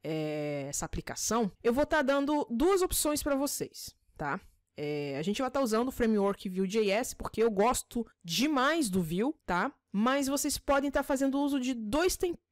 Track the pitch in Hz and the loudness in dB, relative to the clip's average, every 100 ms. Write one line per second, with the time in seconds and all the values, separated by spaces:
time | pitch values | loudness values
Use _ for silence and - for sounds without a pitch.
0 | 151 160 151 151 147 143 135 143 165 - | -6 -4 -4 -4 -4 -6 -6 -6 -6 -8
1 | - - - 226 214 - 226 240 294 311 | -8 -6 -2 0 -2 0 0 2 2 2
2 | 269 277 285 294 - 233 330 392 359 - | 2 2 2 0 0 2 4 4 2 0
3 | 302 294 302 277 285 - - - - - | 0 0 0 0 0 -2 -6 -10 -16 -18
4 | _ - 147 175 - _ _ - 147 147 | _ -8 -6 -6 -8 _ _ -8 -4 -4
5 | 143 139 165 208 254 269 254 220 254 - | -4 -4 -4 -2 -2 0 0 2 0 0
6 | 233 214 196 196 202 185 190 220 208 196 | 2 2 2 -2 -6 -2 0 2 2 2
7 | 262 - - - 226 196 220 247 - 240 | 0 -6 -8 2 2 4 2 2 -4 -6
8 | 220 _ 170 165 285 285 262 330 240 185 | -6 _ -6 0 2 2 2 2 0 0
9 | 165 175 247 - - 175 240 - _ 196 | 0 0 -2 -2 -4 -2 -2 -6 _ 0
10 | 233 254 269 285 294 - - 277 285 285 | 2 2 0 0 -2 -4 0 0 2 -2
11 | 269 269 277 269 285 277 247 240 208 277 | 0 0 0 0 0 0 -2 -4 -2 2
12 | 359 - 359 330 _ | 2 2 -2 -4 _